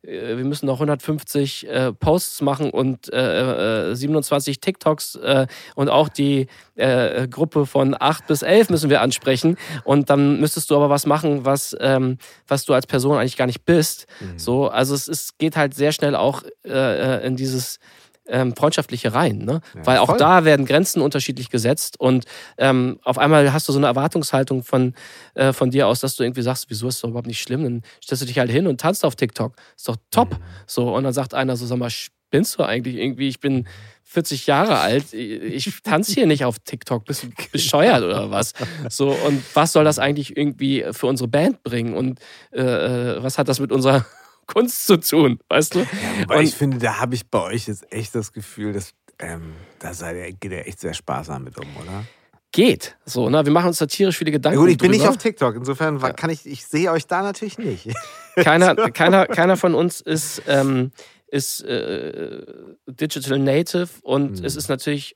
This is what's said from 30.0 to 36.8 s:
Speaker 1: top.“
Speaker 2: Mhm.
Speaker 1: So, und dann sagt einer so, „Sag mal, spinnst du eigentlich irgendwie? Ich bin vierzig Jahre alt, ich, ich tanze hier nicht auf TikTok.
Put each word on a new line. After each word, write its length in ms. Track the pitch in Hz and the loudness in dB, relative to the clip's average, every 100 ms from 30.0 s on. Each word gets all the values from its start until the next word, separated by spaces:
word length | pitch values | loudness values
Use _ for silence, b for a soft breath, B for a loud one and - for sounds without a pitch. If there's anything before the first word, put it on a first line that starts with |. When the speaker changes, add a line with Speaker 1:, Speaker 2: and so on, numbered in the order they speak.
| _ | _
Speaker 1:
top.“ 240 | - 240 - | 0 0 -2
Speaker 2:
Mhm. 40 | B B B | B B B
Speaker 1:
So, 280 | - 123 107 | -4 -2 0
und 80 | |
dann 100 | 135 | -2
sagt 200 | 127 131 | -2 -4
einer 240 | - 131 123 | -4 -2 -2
so, 80 | 120 | -4
„Sag 140 | 123 | -4
mal, 100 | 120 | -4
spinnst 680 | - - _ _ 139 214 - | -8 -14 _ _ 0 0 -2
du 40 | |
eigentlich 320 | - 113 123 123 | -2 -2 -4 -4
irgendwie? 320 | 123 123 135 | -4 -2 -6
Ich 120 | 127 | -4
bin 280 | 143 131 107 B B B | -2 -2 -4 B B B
vierzig 420 | _ - 160 135 - | _ -4 -4 -4 0
Jahre 320 | 143 208 135 | 2 4 2
alt, 360 | 82 127 143 | 2 0 -2
ich, 540 | 110 113 110 110 135 165 | -10 -8 -8 -8 -6 -6
ich 140 | - | -8
tanze 320 | - 160 214 | -2 -2 0
hier 140 | 202 202 | 2 2
nicht 180 | 147 123 | 2 0
auf 140 | 110 | -4
TikTok. 460 | - 117 | -10 -14